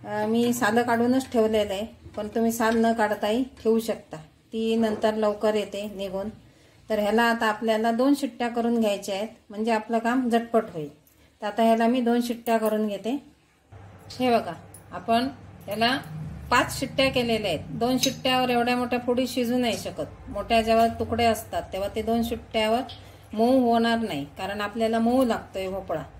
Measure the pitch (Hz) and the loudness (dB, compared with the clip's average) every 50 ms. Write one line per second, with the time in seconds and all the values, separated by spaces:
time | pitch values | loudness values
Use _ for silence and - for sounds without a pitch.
0 | - 208 208 208 214 214 226 233 240 240 240 - 247 202 220 240 233 240 233 226 | -10 -6 -4 -4 -2 0 2 2 2 2 0 2 0 2 2 2 2 2 2 2
1 | 233 240 254 262 262 - - 240 220 220 220 214 208 208 196 190 214 226 - - | 2 2 2 0 0 0 2 2 2 4 2 0 0 0 -2 -6 -6 -8 -12 -18
2 | - - - - 208 214 - 233 226 226 226 - 233 220 233 226 226 226 226 226 | -20 -14 -10 -10 -10 -4 -2 0 0 0 0 2 2 2 4 4 4 4 4 2
3 | 214 208 208 208 - 208 214 240 269 - - - - 226 226 226 220 - 180 - | 2 0 0 -2 -2 0 0 0 -2 -4 -6 -4 0 2 2 2 2 -2 -4 -6
4 | - - - 156 - - _ _ _ _ - 220 226 226 226 226 226 214 214 214 | -6 -16 -16 -16 -16 -20 _ _ _ _ -6 -4 -2 0 2 2 2 0 0 0
5 | - 220 214 220 214 208 202 208 220 214 214 214 202 196 - 196 208 214 202 185 | 0 0 2 2 0 0 0 2 0 0 2 0 -2 -4 -6 -10 -10 -8 -8 -8
6 | 196 190 185 190 196 214 214 - - - - - - - _ - - - 220 208 | -8 -6 -6 -6 -8 -8 -10 -14 -20 -20 -20 -20 -20 -20 _ -20 -6 -4 -2 0
7 | 208 202 214 226 233 233 233 233 240 220 214 214 240 220 220 220 220 233 226 226 | 2 2 4 4 4 4 2 2 0 0 0 0 0 0 0 2 2 0 2 2
8 | 254 277 285 277 - 240 - - 240 233 233 240 226 233 233 233 226 208 202 196 | 4 2 2 2 0 -8 -6 -4 -6 -4 -2 -2 0 0 2 2 2 0 0 -2
9 | 190 - 196 190 208 226 - - _ _ 208 202 220 226 226 214 220 - 233 226 | -4 -6 -6 -6 -6 -8 -10 -18 _ _ -8 -4 -2 0 0 0 0 -2 -2 0
10 | 226 233 247 269 254 240 220 233 233 - - 226 220 - - 165 151 143 - _ | 0 0 0 0 0 2 2 0 0 2 0 0 0 0 -6 -8 -8 -8 -12 _
11 | _ _ _ _ _ _ _ _ - 208 208 - 226 226 226 226 233 233 240 262 | _ _ _ _ _ _ _ _ -8 -6 0 2 4 4 4 4 4 2 2 2
12 | 240 233 240 240 233 233 233 226 - - 226 226 220 214 214 214 214 214 202 190 | 2 2 2 2 0 -2 -4 -6 -2 0 0 2 2 2 0 0 -2 -2 -4 -6
13 | 190 214 262 285 - - - _ _ _ _ _ _ _ - - - - - - | -4 -4 -6 -6 -6 -10 -20 _ _ _ _ _ _ _ -20 -20 -20 -20 -20 -20
14 | - - - - 254 254 233 220 - 180 165 - - - - - - - - 185 | -20 -20 -6 -2 0 2 2 2 0 -2 -10 -12 -14 -20 -20 -20 -20 -14 -14 -12
15 | 185 - 226 233 254 269 - - - - - - - - 202 214 226 240 262 294 | -2 0 2 2 2 -2 -6 -10 -18 -20 -20 -20 -14 -10 -4 0 0 0 0 0
16 | - - - - - - - - - - 233 247 311 - - - 277 262 - - | -4 -10 -12 -12 -10 -10 -12 -12 -4 2 4 4 4 2 -2 -6 -6 -4 0 0
17 | 269 269 262 254 247 233 226 220 214 196 165 - - - - 226 233 240 262 247 | 0 2 2 0 0 2 0 0 0 -2 -4 -4 -4 -8 -4 -2 0 0 2 2
18 | - 269 240 - - 262 254 254 254 247 247 240 240 247 247 247 247 233 247 240 | 0 0 -2 -2 -2 0 2 2 2 2 2 2 2 2 0 0 0 -2 -2 -2
19 | 240 247 247 240 262 240 - 262 247 226 247 247 247 233 202 180 - 190 - - | 0 0 0 0 0 -2 0 -2 0 0 0 0 0 0 -2 -4 -6 -10 -6 -8
20 | 151 - - - - - - 202 202 190 233 226 220 220 226 226 226 233 226 - | -8 -8 -8 -16 -14 -10 -8 -8 -2 2 2 2 4 4 4 4 4 4 2 -2
21 | 233 226 233 226 233 233 220 214 - - - 175 165 - - 190 196 202 - 226 | -4 -4 0 2 2 2 2 2 -2 -6 -6 -8 -6 -6 -6 -6 -6 -4 -4 -4
22 | 214 220 226 233 226 233 247 220 - - - 226 214 214 226 240 277 - - - | -2 0 0 0 0 -2 -4 -8 -10 -6 -2 0 2 2 2 0 -2 -4 -12 -18
23 | - - - - - - - 214 226 240 262 269 247 233 233 233 226 233 233 233 | -20 -20 -20 -20 -18 -10 0 2 4 6 6 6 4 4 4 4 4 2 2 0
24 | 226 208 165 143 143 147 - - 190 196 202 208 208 208 - 233 226 220 226 226 | 0 -2 -4 -6 -6 -8 -10 -8 -8 -6 -4 -4 -6 -6 -2 0 0 0 2 2
25 | 226 233 247 262 269 233 220 180 - - - 196 190 185 190 196 185 185 175 156 | 2 4 4 4 2 2 0 -2 -4 -8 -8 -6 -6 -4 -6 -8 -6 -6 -6 -6
26 | 156 - - | -6 -10 -14